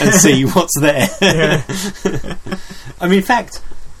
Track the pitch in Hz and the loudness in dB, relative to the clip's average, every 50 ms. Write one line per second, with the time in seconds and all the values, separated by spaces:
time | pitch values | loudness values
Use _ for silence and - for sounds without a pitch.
0 | - 208 214 180 - 151 135 131 135 113 - 185 165 - - 139 147 147 - 127 | 2 4 4 6 6 6 6 4 2 2 2 2 0 0 0 0 2 2 2 2
1 | 196 190 - - 196 185 147 165 156 151 156 151 - - - 185 185 202 - - | 0 -2 0 0 0 2 2 2 2 2 0 0 -2 -4 -8 -6 -6 -8 -10 -4
2 | - 294 - - - - 170 - - - - - - - - - - - - - | -4 -4 -2 -2 -4 -6 -8 -8 -8 -8 -8 -8 -8 -14 -14 -16 -16 -16 -12 -6
3 | 180 175 190 196 190 - 247 226 - - - - - - - - - - - - | 0 2 2 2 4 2 0 0 0 -4 -10 -8 -6 -6 -6 -6 -6 -8 -12 -12